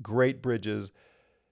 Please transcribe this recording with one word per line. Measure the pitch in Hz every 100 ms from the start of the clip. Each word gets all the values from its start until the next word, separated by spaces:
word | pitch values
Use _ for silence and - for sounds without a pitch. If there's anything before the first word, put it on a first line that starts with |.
great | 107 117 127 131
bridges | 123 113 107 104 98 - _ _ _ _ _